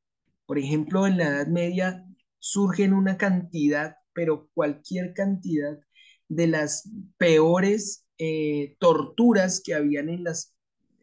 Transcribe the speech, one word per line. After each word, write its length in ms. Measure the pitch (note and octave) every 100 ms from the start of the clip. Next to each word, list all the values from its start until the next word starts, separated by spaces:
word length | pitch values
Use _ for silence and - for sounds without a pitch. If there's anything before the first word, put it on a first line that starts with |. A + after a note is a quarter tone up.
| _ _ _ _ -
Por 120 | C#3+
ejemplo, 480 | C#3 D3+ D3+ F#3 G3
en 120 | F3+
la 100 | D3+
Edad 200 | C#3+ D3+
Media 580 | E3+ F3 F#3 F#3 F#3 - - _ _
surgen 540 | - G3+ G3 F3+ G3
una 240 | G3 F#3+ F#3
cantidad, 800 | G3+ F3+ E3+ E3 D3 D3 D#3+ - _
pero 360 | F3 E3 D3 -
cualquier 600 | - D3+ C#3 - F3+ F3+
cantidad, 640 | F#3 G3 F#3+ F#3+ D3+ D3 D3 _ _ - _ -
de 200 | D#3 E3
las 420 | D#3 D3 - - - - -
peores, 920 | F3 D#3+ D#3+ F3+ G3 G#3+ G3+ - _ -
eh, 600 | D#3+ D#3 D3+ D3 C#3+ -
torturas 840 | F3 D3+ C3+ - A#3+ G3+ F#3 F3+
que 120 | - D#3
habían 340 | D3 D3 D#3
en 140 | F3
las, 320 | E3+ E3 - _ _ _ _ _